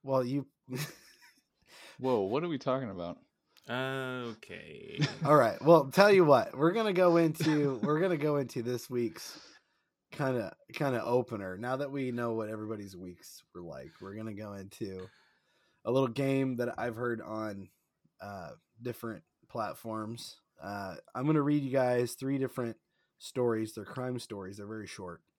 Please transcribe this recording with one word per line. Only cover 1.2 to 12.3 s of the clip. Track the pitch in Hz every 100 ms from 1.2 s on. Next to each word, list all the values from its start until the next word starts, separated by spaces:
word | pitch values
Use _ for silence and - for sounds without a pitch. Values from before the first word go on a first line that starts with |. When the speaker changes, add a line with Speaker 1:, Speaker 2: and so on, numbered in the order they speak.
| - _ _ _ _ - - -
Speaker 2:
Whoa, | 127 120
what | 95 123
are | 175
we | 143
talking | 143 131 123
about? | 95 85 85 _ _ _ _ -
Speaker 3:
Okay. | 120 131 135 131 127 120 110 - 87 76 76 - - 147
Speaker 1:
<laughs> | - 147
All | 147
right. | 113 -
Well, | 143 165 135
tell | 170 202
you | 196 165
what, | 131 104 131
we're | 160
gonna | 202 214
go | 185 180 170
into, | 165 156 151 151 143 131
we're | 123 151
gonna | 185 165
go | 151 147
into | 131 131
this | 117 123 -
week's | 123 117 - - - - - _ _ _ _ _
kinda, | - 139 123 98 - _
kinda | 117 143 123
opener. | - 123 123 110 95 92
Now | 120 131
that | 139
we | 139 127
know | 120 120